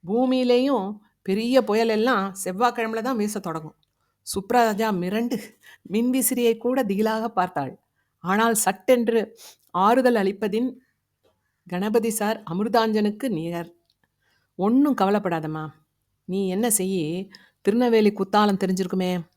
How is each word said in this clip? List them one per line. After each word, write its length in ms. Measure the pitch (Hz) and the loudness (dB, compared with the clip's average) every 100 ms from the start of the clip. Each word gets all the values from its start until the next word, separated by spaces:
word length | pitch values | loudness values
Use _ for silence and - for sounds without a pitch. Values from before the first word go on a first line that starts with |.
பூமியிலேயும் 920 | 170 220 254 254 254 247 269 254 190 208 _ _ | -2 0 2 2 4 4 4 0 -2 -8 _ _
பெரிய 420 | - 196 226 262 | -4 -2 2 2
புயல் 240 | 214 208 226 | 4 0 2
எல்லாம் 480 | 220 233 233 196 190 | 2 2 0 -2 -6
செவ்வாய்க்கிழமையில 580 | - 185 240 240 226 220 | -8 0 -2 0 -6 -4
தான் 140 | 226 247 | -4 -2
வீச 240 | 208 208 | -2 -4
தொடங்கும்." 360 | 185 160 156 _ _ _ _ _ - | -6 -8 -10 _ _ _ _ _ -10
சுப்ரஜா 640 | 196 190 247 226 208 220 | -8 0 2 2 0 -2
மிரண்டு 460 | 190 180 208 240 240 - _ - - - | -2 -2 -2 -2 -4 -8 _ -20 -20 -6
மின்விசிறியை 680 | 208 240 262 254 247 233 226 | -2 0 0 0 0 0 0
கூட 260 | 240 262 | 0 0
திகிலாக 460 | 226 196 214 220 226 | 0 0 0 0 -4
பார்த்தாள். 500 | 220 180 160 135 - _ _ _ _ | -2 -2 -4 -8 -10 _ _ _ _
ஆனால் 360 | 170 202 226 | -2 2 2
சட்டென்று 840 | 220 - 196 - 254 226 226 196 - - - _ | 2 0 -2 2 4 4 0 -2 -10 -20 -20 _
ஆறுதல் 440 | 175 196 247 254 | 2 4 4 4
அளிப்பதின் 540 | 233 190 196 214 214 254 262 _ _ _ _ _ _ _ _ - | 2 0 -2 -4 -2 -4 -6 _ _ _ _ _ _ _ _ -10
கணபதி 440 | 175 202 226 226 | -4 0 0 0
சார் 320 | 214 208 220 | -2 -4 -4
அமிர்தாஞ்சனுக்கு 840 | - 175 220 233 220 214 208 208 269 | -6 -4 0 2 2 2 0 -2 -4
நிகர். 440 | 175 165 175 170 _ _ _ _ _ _ _ _ | -4 -4 -8 -10 _ _ _ _ _ _ _ _
"ஒண்ணும் 420 | - 196 247 285 247 | -4 0 4 2 2
கவலைப்படாதம்மா, 720 | 190 202 202 165 156 156 156 - _ _ _ _ | 2 2 0 -4 -4 -6 -10 -14 _ _ _ _
நீ 240 | - 190 190 | -8 -4 -2
என்ன 200 | 185 240 | -2 0
செய்யி, 640 | - 185 190 151 175 202 - _ _ | 0 -2 -2 -4 -6 -10 -18 _ _
திருநெல்வேலி 520 | - 226 247 226 214 | -2 2 2 4 4
குத்தாலம் 480 | 208 190 208 208 190 | 2 0 2 4 2
தெரிஞ்சிருக்குமே 480 | 190 185 185 185 180 180 165 | 0 -2 -2 -2 -2 -4 -8